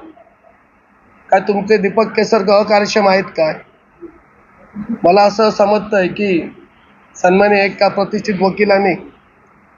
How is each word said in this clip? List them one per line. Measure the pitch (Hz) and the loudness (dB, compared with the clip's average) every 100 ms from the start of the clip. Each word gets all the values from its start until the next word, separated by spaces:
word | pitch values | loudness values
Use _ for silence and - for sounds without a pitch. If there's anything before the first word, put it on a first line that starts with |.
| - - - _ _ _ _ _ _ _ _ _ - | -14 -20 -20 _ _ _ _ _ _ _ _ _ -2
काय | 190 | -2
तुमचे | 196 202 196 220 | 0 -4 0 0
दीपक | 190 226 220 | 0 0 -2
केसरकर | - 208 226 190 | 0 0 0 2
अकार्यक्षम | 202 214 208 202 220 196 | 2 4 0 2 0 2
आहेत | 190 | 2
काय? | 190 - 156 - - _ _ _ 330 - _ _ _ _ - 208 208 226 | -2 -2 -2 -4 -14 _ _ _ -20 -20 _ _ _ _ -20 -14 -10 -2
मला | 170 190 | 2 4
असं | 208 202 214 | 2 2 -2
समजतंय | 208 202 208 208 208 180 | 2 0 0 -2 -2 -2
की | 170 208 175 147 - - _ _ _ _ - | -2 -2 -2 -4 -14 -20 _ _ _ _ -4
सन्माननीय | 185 190 202 208 | 0 2 2 2
एका | 196 190 196 | 0 0 -2
प्रतिष्ठित | 190 190 208 202 185 | 0 -4 -6 -6 -2
वकिलाने | 190 190 208 196 202 175 - - _ _ _ _ _ | -2 0 0 2 2 -2 -8 -20 _ _ _ _ _